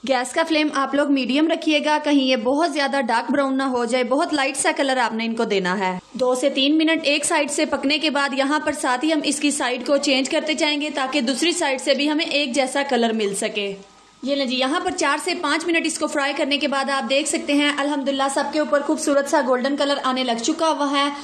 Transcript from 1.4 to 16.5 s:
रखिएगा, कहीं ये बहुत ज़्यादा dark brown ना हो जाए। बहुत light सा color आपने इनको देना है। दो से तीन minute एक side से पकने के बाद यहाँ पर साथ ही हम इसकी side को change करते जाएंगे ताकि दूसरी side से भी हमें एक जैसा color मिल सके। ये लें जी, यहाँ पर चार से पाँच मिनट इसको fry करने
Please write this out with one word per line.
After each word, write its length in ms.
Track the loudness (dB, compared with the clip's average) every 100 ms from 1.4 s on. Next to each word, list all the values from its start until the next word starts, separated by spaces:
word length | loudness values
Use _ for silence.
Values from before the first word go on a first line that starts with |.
| 2
रखिएगा, 500 | 0 2 2 2 0
कहीं 280 | 2 2 4
ये 100 | 2
बहुत 340 | 2 2 0
ज़्यादा 300 | 0 0 0
dark 300 | 0 0 0
brown 220 | 0 2 0
ना 100 | 0
हो 180 | 0 0
जाए। 180 | 0 2
बहुत 280 | 0 2
light 220 | 0 0 0
सा 160 | 0
color 260 | 0 0 2
आपने 260 | 0 0 -2
इनको 200 | -2 0
देना 280 | 0 0 0
है। 240 | -2 -4 -8 -2
दो 160 | 0 2
से 140 | 0
तीन 260 | 2 2 2
minute 300 | 2 2 2
एक 200 | 0 0
side 240 | 0 0
से 160 | 0 -2
पकने 320 | 0 0 0
के 100 | 0
बाद 240 | 0 0
यहाँ 260 | 0 0 0
पर 140 | -2 -2
साथ 280 | -2 0
ही 80 | 0
हम 100 | 0
इसकी 300 | 0 0 0
side 320 | 0 -2 -2 0
को 120 | 0
change 280 | 2 2 2
करते 280 | -2 -2 0
जाएंगे 340 | 0 0 -4
ताकि 300 | -4 -2 0
दूसरी 300 | -2 0 0
side 280 | 0 0 0
से 140 | 0 0
भी 120 | 2
हमें 180 | 0 0
एक 280 | -2 0
जैसा 300 | 0 0 0 0
color 280 | 0 0
मिल 200 | 0 -2 -2
सके। 320 | -4 -4 -6 -8 -14 -20 -20 -12
ये 120 | -4 -2
लें 120 | -2
जी, 80 | 0
यहाँ 260 | 0 0
पर 100 | -2
चार 260 | -2 0 0
से 160 | -2 -4
पाँच 280 | -2 -2 0
मिनट 200 | 0 0
इसको 220 | -2 -2
fry 240 | 0 -2
करने 240 | -2 0